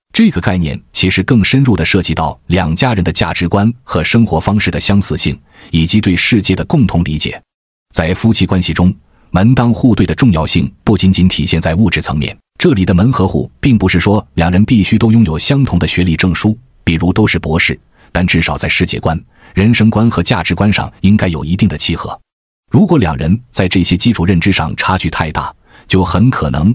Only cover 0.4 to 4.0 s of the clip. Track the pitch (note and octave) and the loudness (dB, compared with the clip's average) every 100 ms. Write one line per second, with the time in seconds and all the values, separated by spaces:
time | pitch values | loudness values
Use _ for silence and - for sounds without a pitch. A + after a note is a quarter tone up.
0.4 | E2+ F#2 D#2+ - - - F#2 - G2 B2 | -2 -2 -2 -6 -10 -4 -2 0 2 2
1.4 | F#2 C3+ C3 G2 - G2 F2+ D#2+ D#2+ - | 2 2 2 2 0 0 -2 -4 -4 -6
2.4 | - F2+ E2+ E2 C3 G#2 F2 - E2+ E2+ | -4 -2 0 -2 -2 0 -2 -2 -4 -4
3.4 | F2 G2+ G#2+ A#2+ - F2 | -2 0 0 -2 -4 -4